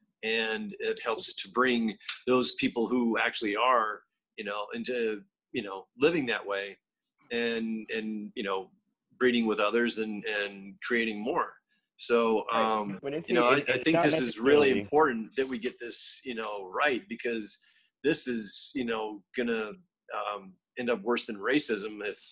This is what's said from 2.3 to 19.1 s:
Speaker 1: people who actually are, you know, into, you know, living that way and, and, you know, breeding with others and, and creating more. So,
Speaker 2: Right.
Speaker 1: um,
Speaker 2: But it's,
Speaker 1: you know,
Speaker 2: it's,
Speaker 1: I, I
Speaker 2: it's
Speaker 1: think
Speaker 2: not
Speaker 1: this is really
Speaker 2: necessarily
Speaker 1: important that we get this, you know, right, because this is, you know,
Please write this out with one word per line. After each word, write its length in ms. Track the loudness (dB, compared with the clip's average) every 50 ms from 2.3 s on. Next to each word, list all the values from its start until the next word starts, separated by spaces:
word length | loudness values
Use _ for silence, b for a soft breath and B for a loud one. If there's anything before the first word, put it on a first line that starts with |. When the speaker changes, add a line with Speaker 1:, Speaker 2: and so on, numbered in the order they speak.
| 4 4 4 2 0
Speaker 1:
people 340 | 0 -2 0 0 0 0 2
who 280 | 2 2 2 2 2
actually 380 | 2 0 0 0 -2 -2 0 0
are, 460 | 2 4 4 4 4 4 2 -2 -6 -12 _ _ _ _ _ _
you 60 | -10 -8
know, 220 | -6 -6 -6 -6 -6 -8
into, 480 | -6 -4 -4 -2 0 0 -2 -2 -4 -8 _ _ _ _ _
you 100 | -6 -6 -6
know, 220 | -4 -8 -10 -10 _ _ 2
living 260 | 2 4 4 2 0
that 200 | 0 -2 -2 -2
way 320 | -2 -4 -4 -4 -6 -10 -16 _ _ _ _ _ _ _ _ _ -6
and, 580 | -2 -2 0 0 -2 -2 -2 -4 -4 -6 -6 -6 -6
and, 380 | -4 -4 -4 -6 -6 -8 -8 -6
you 80 | -6 -4
know, 260 | -2 -2 -4 -4 -8 _ _ _ _ _ _ _ _ _
breeding 280 | 2 2 4 4 4 4
with 140 | 2 2 4
others 380 | 2 4 4 2 2 2 0 -2
and, 240 | -4 -4 -4 -6 -4
and 500 | -4 -2 -2 -2 -4 -6 -10 -16 -16 -16 -12 -4
creating 360 | -2 0 0 0 0 -2 -4
more. 320 | -4 -2 0 -2 -2 -2 -6 _ _ _ _ _ _ _ _
So, 480 | -8 0 2 4 4 6 4 4 2 2 0 2
Speaker 2:
Right. 260 | 2 2 2 2 0
Speaker 1:
um, 200 | 0 -4 -6 -8 -6
Speaker 2:
But 100 | -6 -6
it's, 140 | -6 -2
Speaker 1:
you 80 | 2 4
know, 140 | 4 6 6
Speaker 2:
it's, 200 | 4 4 4 2
Speaker 1:
I, 40 | 0
I 20 |
Speaker 2:
it's 80 | 2 2
Speaker 1:
think 120 | 4 4
Speaker 2:
not 80 | 4 4
Speaker 1:
this 100 | 4 4 2
is 160 | 0 -2 -2 0
really 280 | 4 6 6 8 8 6 4
Speaker 2:
necessarily 60 | 2
Speaker 1:
important 540 | 0 2 4 4 6 4 2 -2 -4 -4 -2
that 120 | -2 -2
we 100 | -2 -4 -4
get 180 | -6 -6 -8 -8
this, 420 | -10 -8 -8 -6 -6 -8 -8 -8 -8
you 120 | -8 -6
know, 340 | -6 -6 -6 -6 -8 -8 -6 -2
right, 280 | 0 2 2 2 0 -2 -6
because 500 | -8 -6 -4 -4 -2 -4 -6 -8 -12 b b b b b b b b _ 0
this 240 | 0 2 2 0
is, 440 | -2 -4 -4 -6 -6 -4 -4 -4 -4 -4
you 100 | -4 -4
know, 360 | -2 -2 -4 -4 -6